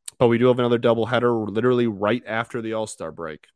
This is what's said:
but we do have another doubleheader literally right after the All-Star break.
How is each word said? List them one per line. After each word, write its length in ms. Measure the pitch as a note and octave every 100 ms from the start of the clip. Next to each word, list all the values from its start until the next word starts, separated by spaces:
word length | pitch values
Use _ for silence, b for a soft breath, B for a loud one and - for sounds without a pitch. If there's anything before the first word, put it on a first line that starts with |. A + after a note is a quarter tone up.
| - -
but 100 | B2
we 100 | A#2
do 80 | B2+
have 120 | B2
another 200 | A#2+ B2
doubleheader 720 | A#2+ A#2 A2 A#2+ A#2+ A#2 G#2
literally 380 | G#2 B2 B2 A#2
right 340 | G2 G#2 B2 -
after 360 | A2 A#2 B2
the 120 | A2
All-Star 360 | A2 G#2+ - E2
break. 360 | D#2 E2 D2+ _